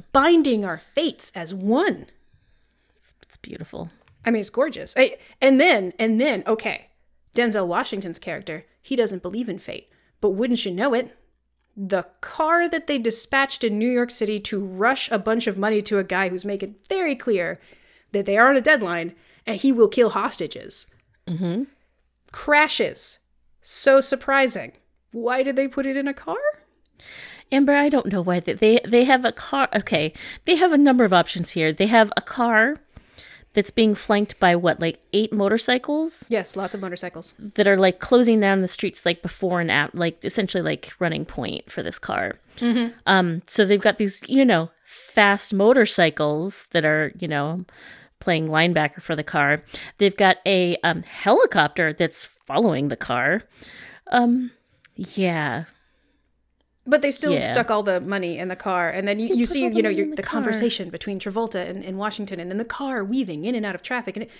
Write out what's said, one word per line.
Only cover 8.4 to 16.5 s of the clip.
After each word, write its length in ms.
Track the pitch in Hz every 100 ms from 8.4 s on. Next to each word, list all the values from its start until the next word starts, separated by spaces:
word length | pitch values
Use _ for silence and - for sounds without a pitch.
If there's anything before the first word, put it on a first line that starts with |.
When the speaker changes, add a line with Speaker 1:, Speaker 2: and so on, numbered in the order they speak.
| - 156 - _
Speaker 1:
he 140 | - 254
doesn't 260 | 226 185
believe 280 | 180 214 233
in 100 | 190
fate. 280 | - - - _ _ _
But 120 | 208
wouldn't 340 | 190 247 240 202
you 60 |
know 240 | 180 269 233
it, 200 | 247 _ _ _ _ _ _ -
the 300 | 196 190 - _
car 460 | - - 311 339 349
that 200 | 330 320
they 100 | 285
dispatched 640 | 226 220 - 269 269 -
in 140 | 233 208
New 120 | 233
York 200 | 247 240
City 300 | - 208 214
to 200 | 208 202
rush 520 | 196 185 226 262 -
a 80 | 220
bunch 260 | 208 226 233
of 140 | 190
money 240 | 208 214
to 160 | 202 202
a 40 |
guy 260 | 185 185 190
who's 140 | 185
making 300 | 196